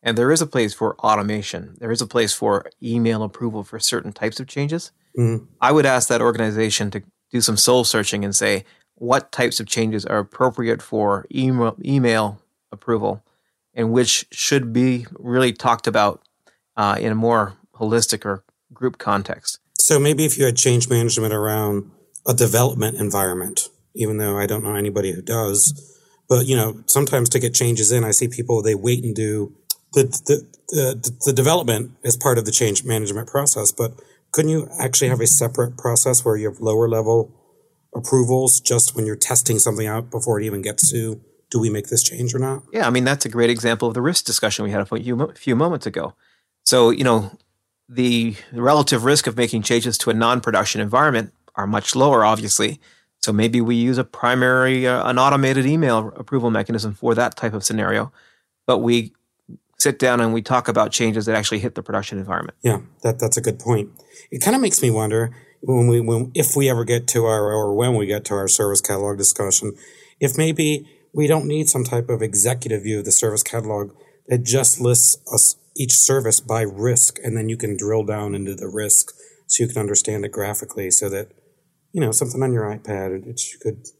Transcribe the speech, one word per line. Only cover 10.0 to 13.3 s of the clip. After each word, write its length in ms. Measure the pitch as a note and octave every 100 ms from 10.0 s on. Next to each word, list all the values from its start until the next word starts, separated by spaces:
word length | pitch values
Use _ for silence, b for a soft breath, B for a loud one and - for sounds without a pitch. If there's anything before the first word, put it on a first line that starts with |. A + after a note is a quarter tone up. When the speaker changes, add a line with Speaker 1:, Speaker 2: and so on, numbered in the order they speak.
| F2+
Speaker 1:
are 140 | G#2+
appropriate 640 | G2+ - B2+ A#2+ A#2 A2+
for 440 | - A2 G#2 G2 -
email, 420 | - C3 B2+ A#2 G#2+
email 560 | - C#3 A#2+ A2+ G#2+ G#2 _ _ _
approval 520 | G#2 - A2+ G#2 G2+ _